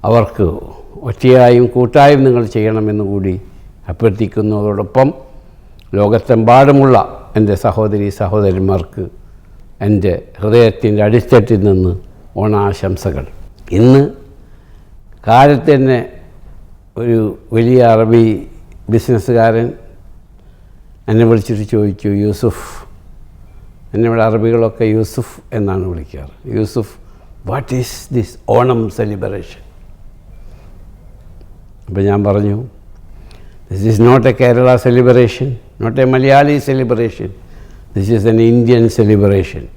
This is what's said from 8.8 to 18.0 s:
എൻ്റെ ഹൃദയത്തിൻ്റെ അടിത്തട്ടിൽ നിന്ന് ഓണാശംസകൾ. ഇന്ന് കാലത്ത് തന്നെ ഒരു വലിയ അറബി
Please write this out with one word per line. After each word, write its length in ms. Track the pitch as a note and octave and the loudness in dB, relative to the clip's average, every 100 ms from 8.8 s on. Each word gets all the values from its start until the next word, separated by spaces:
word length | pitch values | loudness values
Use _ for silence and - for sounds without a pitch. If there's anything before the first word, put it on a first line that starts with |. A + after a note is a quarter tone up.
| F2 - F2+ - - - - - - - G#2 | -6 -12 -14 -14 -20 -20 -20 -20 -20 -8 -2
എൻ്റെ 260 | G#2 F#2+ E2+ - - | 0 0 -4 -8 -8
ഹൃദയത്തിൻ്റെ 600 | G#2 A#2 A2+ - A2 G#2 G#2 | 0 4 4 2 -2 0 2
അടിത്തട്ടിൽ 540 | A#2 - B2 G#2+ G#2+ G2+ | 0 4 2 2 0 2
നിന്ന് 240 | F#2 F#2 F2 - - - G2+ | 0 0 -4 -12 -20 -16 -6
ഓണാശംസകൾ. 840 | G#2 G#2 G2+ - F#2+ F#2+ F#2+ C2+ C2 - - - - F2+ | -2 0 -2 -4 -6 -6 -6 -8 -12 -16 -20 -20 -6 2
ഇന്ന് 220 | B2 C3+ C#3+ - - - - - - - - - - - - | 4 4 2 -6 -20 -20 -20 -20 -20 -20 -20 -20 -20 -14 0
കാലത്ത് 420 | A#2 C#3+ C#3+ D#3+ | 4 4 2 2
തന്നെ 260 | C#3 C3 B2 - - - - - - - - - - | 2 2 0 -4 -16 -20 -20 -20 -20 -20 -20 -18 -8
ഒരു 180 | A#2+ A2+ G#2+ - - A2+ | -2 0 -2 -6 -6 -2
വലിയ 240 | A#2 B2+ A#2 | 2 4 4
അറബി 300 | A2 | 4